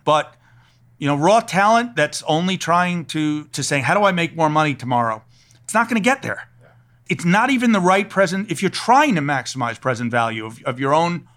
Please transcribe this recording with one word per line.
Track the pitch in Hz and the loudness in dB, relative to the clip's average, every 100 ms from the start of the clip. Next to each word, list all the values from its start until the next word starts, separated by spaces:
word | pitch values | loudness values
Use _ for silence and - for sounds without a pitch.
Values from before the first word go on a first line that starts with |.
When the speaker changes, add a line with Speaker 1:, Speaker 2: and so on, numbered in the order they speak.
Speaker 1:
but, | - 151 143 _ _ _ _ _ _ _ | 0 0 0 _ _ _ _ _ _ _
you | 143 | -4
know, | |
raw | 143 165 226 | 0 4 4
talent | 226 180 208 233 240 | 2 0 2 2 0
that's | 156 147 - - | -2 -2 -2 -4
only | 156 185 185 | -2 -2 -4
trying | - 170 180 175 147 | 0 0 0 -4 -6
to, | 156 151 151 | -4 -4 -4
to | 151 - | -8 -8
say, | 131 143 | -4 -2
"How | 123 | 0
do | 185 | 2
I | 202 | 2
make | 180 165 | 2 -2
more | 165 156 | 0 0
money | 151 151 | 2 0
tomorrow?" | 139 123 123 117 110 - _ _ _ | -2 -2 -2 0 -4 -10 _ _ _
It's | - | -4
not | 214 226 | -2 0
gonna | 233 | 0
get | 214 269 | 0 0
there. | - 101 - _ | -4 -10 -12 _
Speaker 2:
Yeah. | - _ _ _ _ | -20 _ _ _ _
Speaker 1:
It's | 175 | -4
not | 170 196 247 | 2 2 2
even | 262 240 | 2 2
the | 208 | 2
right | 180 190 208 | 4 2 2
present. | 190 190 190 214 | 0 0 0 -6
If | 165 | -2
you're | 185 | -2
trying | - - 254 302 | -2 2 4 4
to | 175 | 2
maximize | 143 139 120 131 120 113 | 0 -2 -4 -6 -6 -4
present | 131 117 120 | -4 -4 -2
value | 120 113 110 110 | 0 0 -4 -10
of, | 117 | -8
of | 143 123 | -8 -4
your | 139 | 0
own | 151 170 175 - | 2 2 -4 -10